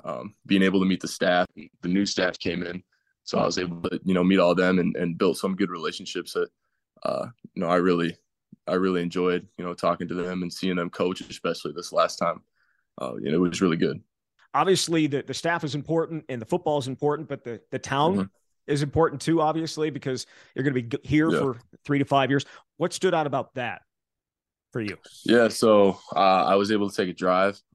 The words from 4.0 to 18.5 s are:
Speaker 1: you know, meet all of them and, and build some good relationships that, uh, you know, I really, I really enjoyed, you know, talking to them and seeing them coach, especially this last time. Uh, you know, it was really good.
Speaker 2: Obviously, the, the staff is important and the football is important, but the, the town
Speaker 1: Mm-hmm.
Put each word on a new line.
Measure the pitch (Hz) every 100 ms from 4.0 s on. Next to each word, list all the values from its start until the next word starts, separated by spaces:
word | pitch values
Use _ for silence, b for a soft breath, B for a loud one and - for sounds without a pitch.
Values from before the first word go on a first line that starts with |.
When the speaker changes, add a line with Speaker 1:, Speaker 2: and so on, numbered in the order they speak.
Speaker 1:
you | 92
know, | 92
meet | 90 95
all | 87
of | 87
them | 92 92
and, | 82 -
and | 87 82
build | 95 78
some | 98
good | 95 95
relationships | 87 80 - 95 92 87
that, | - 87 _ _ _ _ _
uh, | - - - - -
you | -
know, | 85
I | 90
really, | 90 85 85 - _ _ _ - -
I |
really | 92 95 90
enjoyed, | 85 92 90 87 - -
you |
know, | 90
talking | 87 87 85 87
to |
them | 87 90 90
and | 87
seeing | - 95 90
them | 87
coach, | - 90 92
especially | - - 90 82 78
this | 73 -
last | 85 85 -
time. | 85 80 _ _ _ _ _ -
Uh, | 64 55
you | 62
know, | 80
it | 90
was | 82
really | 95 82
good. | 76 69 - _ _ _ b
Speaker 2:
Obviously, | 135 165 185 - 165 151
the, | 135
the | -
staff | 131 165 170
is | 156
important | 143 - 165 160 160 -
and | 123
the | 110
football | 175 - 147
is | 131
important, | 127 147 147 -
but | 139
the, | - 110 -
the | 131
town | - 135 160
Speaker 1:
Mm-hmm. | 196 190 - _